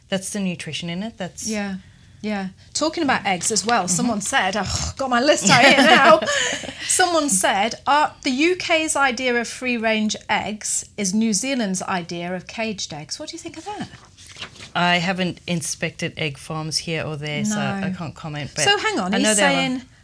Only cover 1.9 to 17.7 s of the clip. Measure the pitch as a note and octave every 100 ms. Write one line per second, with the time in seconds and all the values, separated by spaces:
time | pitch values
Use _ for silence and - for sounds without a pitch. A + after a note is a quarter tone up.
1.9 | - - - G#3 G#3 F#3+ - - - D#4
2.9 | D#4+ C#4+ G#3+ G3+ F3+ - G#3+ G#3+ A#3 F3+
3.9 | F#3 A#3+ G#3 - C4+ F#3+ G3+ F#3 - -
4.9 | - C4 A#3+ C#4+ E4 D4 B3+ C4+ C#4 C#4
5.9 | E4 D4 D#4+ G#4+ C#5+ B4 - - - -
6.9 | - F4+ D#4+ D4 F#3 D4 G#3 A3 - -
7.9 | D4 D4+ - D4 B3+ E4 F#4 - D#4+ D#4
8.9 | D4 C4+ A#3+ B3+ A#3+ A3+ - B3+ A#3+ A3+
9.9 | A3 G#3+ - - G#3+ - G#3 - - -
10.9 | - F#3+ G#3+ A3+ F#3+ C4 C4 G3+ F#3 -
11.9 | F#3 E3+ F3 F3 F3+ F3+ - A3 G3+ -
12.9 | D3+ D3+ - D4+ E4 E4 D4+ F#4+ G#4 -
13.9 | - - - - - - - - F3 F3
14.9 | F3 F3 F3+ F3+ - - E3+ - - E3
15.9 | - E3 - D#3 C3+ - D#3+ D#3 - -
16.9 | D#3+ - D3+ D3+ D3 G#3+ F3 C3+